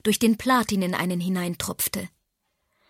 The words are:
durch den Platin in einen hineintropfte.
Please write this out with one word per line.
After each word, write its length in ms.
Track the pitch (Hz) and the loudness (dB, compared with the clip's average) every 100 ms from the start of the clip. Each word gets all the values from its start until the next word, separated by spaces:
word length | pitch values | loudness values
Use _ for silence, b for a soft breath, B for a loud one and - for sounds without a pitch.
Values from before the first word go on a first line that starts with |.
durch 160 | 220 208 | 0 4
den 180 | 226 214 | 4 2
Platin 460 | 254 254 220 196 | 2 2 2 -2
in 120 | 180 | -2
einen 260 | 180 180 175 | -2 -2 -2
hineintropfte. 880 | 180 185 175 175 - 175 - 190 180 _ _ _ _ _ _ _ _ | -2 -2 -2 -4 -6 -4 -4 -6 -8 _ _ _ _ _ _ _ _